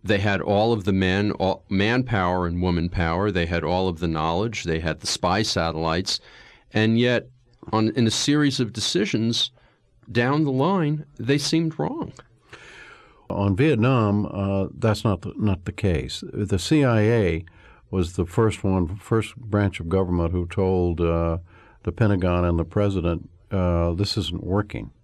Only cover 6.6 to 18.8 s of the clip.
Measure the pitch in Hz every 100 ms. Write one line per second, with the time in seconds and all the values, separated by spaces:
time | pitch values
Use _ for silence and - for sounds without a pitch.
6.6 | _ 107 110 113 120 120 - _ _ _
7.6 | - 110 110 127 113 - - 147 147 131
8.6 | 117 - - 175 202 113 113 117 - _
9.6 | _ _ _ _ - 120 123 147 151 131
10.6 | 156 196 151 151 - - 113 147 143 165
11.6 | 165 - 151 311 - - - _ _ -
12.6 | - - - - - _ _ 90 98 95
13.6 | 151 120 120 131 104 101 101 - 98 98
14.6 | 95 - 113 104 120 92 - - 107 95
15.6 | - - 98 80 64 - - - 101 98
16.6 | - 156 135 113 107 117 95 82 85 -
17.6 | - - _ 95 85 - 85 - 110 95
18.6 | 101 92